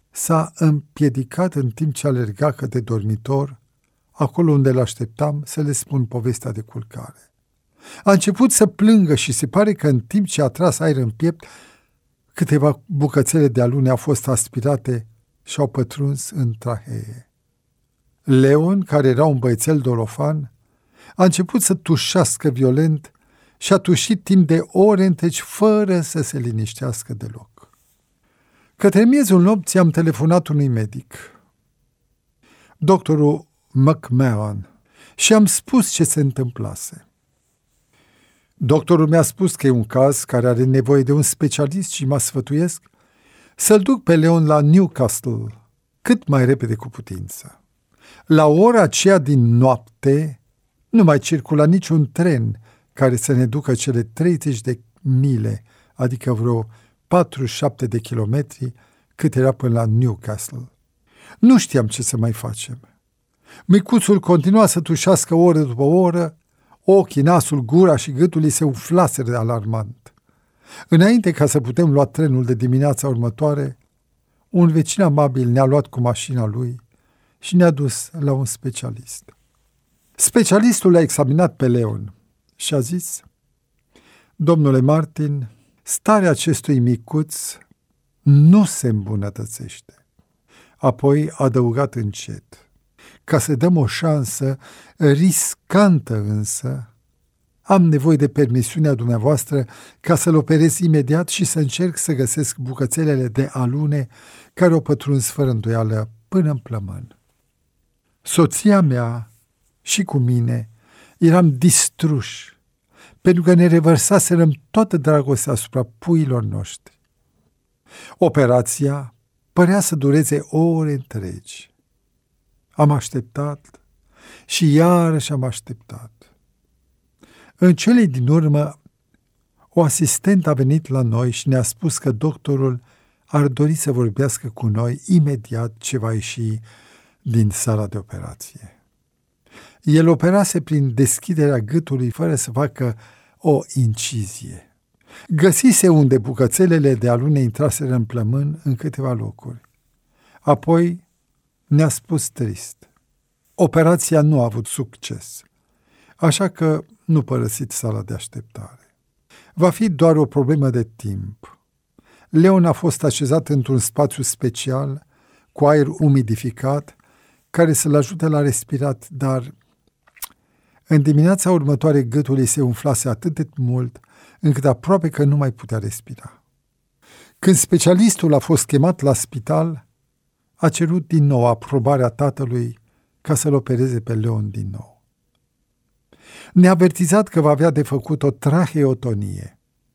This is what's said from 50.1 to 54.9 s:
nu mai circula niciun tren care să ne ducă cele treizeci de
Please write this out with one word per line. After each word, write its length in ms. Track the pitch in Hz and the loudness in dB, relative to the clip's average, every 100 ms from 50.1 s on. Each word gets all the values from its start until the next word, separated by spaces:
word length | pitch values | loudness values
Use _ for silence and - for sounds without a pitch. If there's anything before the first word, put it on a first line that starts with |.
| 143 156 127 _ _ _ _ _ | 0 -2 -10 _ _ _ _ _
nu 160 | 226 | 4
mai 140 | 165 143 | 4 4
circula 480 | - 156 - 151 151 | 0 -4 0 2 4
niciun 440 | 185 - 160 131 | 2 2 0 0
tren 480 | - 175 131 110 104 _ _ _ | 0 0 0 -2 -6 _ _ _
care 240 | - 135 120 | -2 0 0
să 160 | - | 0
ne 140 | 127 123 | 0 0
ducă 280 | 143 139 | -2 -2
cele 280 | 123 143 117 | -2 -2 -4
treizeci 580 | 110 - 175 160 151 117 | -4 -2 -2 0 -2 -6
de 200 | 120 117 _ | -6 -8 _